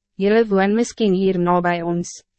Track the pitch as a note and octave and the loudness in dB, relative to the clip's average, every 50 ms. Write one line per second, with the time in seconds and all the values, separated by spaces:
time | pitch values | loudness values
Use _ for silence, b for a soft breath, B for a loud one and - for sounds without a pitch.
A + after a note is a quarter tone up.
0 | _ _ _ - F#3+ G3+ G#3+ A3+ A#3 G#3+ G3 F#3+ F#3+ G3+ G#3 A3+ A#3+ A#3+ - - | _ _ _ -4 0 2 2 2 2 2 2 0 2 2 0 0 -2 -2 -4 -2
1 | A3+ G3+ F#3 F#3 F#3+ F#3+ F#3+ F3 F3 F3 F3 F3+ F3 F3 F3 E3+ E3 E3+ E3+ F3 | 0 0 2 2 2 0 0 0 0 0 0 0 0 0 -2 -2 -4 -4 -4 -4
2 | F3 - - - - _ _ | -6 -8 -12 -18 -20 _ _